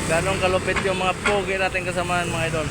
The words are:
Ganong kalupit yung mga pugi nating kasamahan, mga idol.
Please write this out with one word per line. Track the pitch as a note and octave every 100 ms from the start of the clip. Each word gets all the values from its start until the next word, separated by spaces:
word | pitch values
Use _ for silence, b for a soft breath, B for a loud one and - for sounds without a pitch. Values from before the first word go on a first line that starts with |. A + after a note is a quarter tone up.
Ganong | - E3 F3+ F#3+
kalupit | F#3 F#3 F#3 F3+
yung | G3+ F#3
mga | F#3 F3+
pugi | G#3+ G#3 F#3 F#3+
nating | F#3+ F#3 F3+
kasamahan, | F3+ F3 F3 F3
mga | E3+ E3
idol. | D#3+ D3+